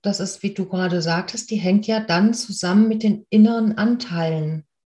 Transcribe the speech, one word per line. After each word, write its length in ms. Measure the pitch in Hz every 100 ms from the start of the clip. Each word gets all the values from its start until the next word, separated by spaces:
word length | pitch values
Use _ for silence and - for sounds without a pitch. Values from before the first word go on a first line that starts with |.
das 180 | 202 -
ist, 220 | 190 -
wie 120 | 202 196
du 120 | 185
gerade 320 | 185 185 175
sagtest, 500 | 160 170 185 233 -
die 60 | 220
hängt 280 | 180 202 214
ja 140 | 220
dann 340 | 214 175 214
zusammen 540 | 240 - - 180 196 220
mit 160 | 220
den 240 | 220 - -
inneren 480 | 220 220 233 220 208
Anteilen 880 | 220 240 - 170 165 160 156 160 - _